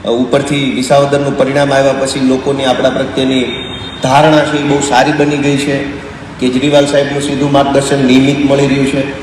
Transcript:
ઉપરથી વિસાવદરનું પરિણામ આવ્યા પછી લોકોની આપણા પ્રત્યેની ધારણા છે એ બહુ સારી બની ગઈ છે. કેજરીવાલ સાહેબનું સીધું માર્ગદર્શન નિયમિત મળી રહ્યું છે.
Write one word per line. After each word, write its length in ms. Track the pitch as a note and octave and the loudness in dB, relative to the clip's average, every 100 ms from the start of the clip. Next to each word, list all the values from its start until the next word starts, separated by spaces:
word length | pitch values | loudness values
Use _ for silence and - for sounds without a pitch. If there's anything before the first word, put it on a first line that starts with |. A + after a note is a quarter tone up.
ઉપરથી 680 | G2+ A#2+ B2+ C#3+ C#3 C#3+ C3+ A#2 | -2 -2 0 0 0 -2 -2 -2
વિસાવદરનું 600 | B2+ C#3+ C#3+ C#3+ C#3 - | 2 2 2 0 0 0
પરિણામ 360 | C3 C#3 C#3+ | 0 0 2
આવ્યા 200 | C3+ C#3 | 2 2
પછી 260 | C3 C3+ C#3+ | 0 -2 0
લોકોની 460 | C3 C3 C#3+ C3+ C3 | 0 0 0 -2 0
આપણા 240 | B2+ C3+ | 2 0
પ્રત્યેની 540 | C3 C3+ - C3 C3 A#2 - - - - - | 0 -4 -2 0 0 -2 -6 -10 -12 -12 -6
ધારણા 420 | C3 C3+ D#3 D3+ D3 | 2 4 4 4 2
છે 120 | D3 | -2
એ 60 | |
બહુ 160 | C#3+ C#3+ - | 0 0 2
સારી 220 | A#2+ D3 | 2 2
બની 260 | D3+ D3 C#3+ | 0 0 0
ગઈ 200 | C#3 C#3 | 0 0
છે. 260 | C#3+ C#3 F#2 - - - - - | -2 -4 -4 -10 -14 -16 -16 -4
કેજરીવાલ 460 | B2+ B2+ C#3+ D3 C#3+ | -2 0 2 2 4
સાહેબનું 360 | C#3+ C3+ C#3+ | 2 0 -2
સીધું 300 | C#3+ C3+ C#3+ | -4 -2 0
માર્ગદર્શન 560 | C#3 C#3 C#3 C3+ C#3 B2+ | 2 2 0 0 0 4
નિયમિત 440 | C3 C3+ C#3+ C#3 | 4 4 2 0
મળી 160 | C#3 C#3 | 2 2
રહ્યું 200 | C#3 C3+ | 0 0
છે. 140 | C#3 C3+ - | -2 -4 -8